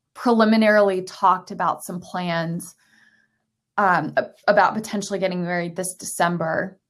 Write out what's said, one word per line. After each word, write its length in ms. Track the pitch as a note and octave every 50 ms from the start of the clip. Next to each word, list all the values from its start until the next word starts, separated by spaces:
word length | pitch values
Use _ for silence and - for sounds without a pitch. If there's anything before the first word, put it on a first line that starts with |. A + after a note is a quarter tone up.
| _ _ _
preliminarily 880 | - - B3+ A#3 A3 A3 G#3+ A3 A3 A3 G#3+ G#3 G#3+ G3+ G3 F#3+ F#3 F#3
talked 480 | F#3 - - - F#3+ F3+ F#3 F3+ -
about 320 | G3+ F3 F3+ E3+ - - -
some 140 | - F3+ F3
plans, 720 | F3 - - F3+ F3+ F3 E3+ E3 E3 E3 E3 F3 - - - _ _ _ _ _ _ _ _ _ _ _ _ _ _ _ _ _ _ _ _ -
um, 360 | G3+ F#3+ F3 D#3+ D3+ - - -
a-, 140 | - - - _ _ -
about 260 | G3+ G3+ F#3 - -
potentially 440 | A3 A3 - - G#3 G3 - G#3 F#3
getting 240 | F#3 F#3 F3+ F3+ F3
married 300 | E3+ F3 F3 E3+ F3 E3 F#3+
this 180 | F#3 F3+ -
December. 840 | - - - - - F3+ E3+ F3 E3+ E3 D#3+ D#3+ - F3+ F#3+ - _ _ _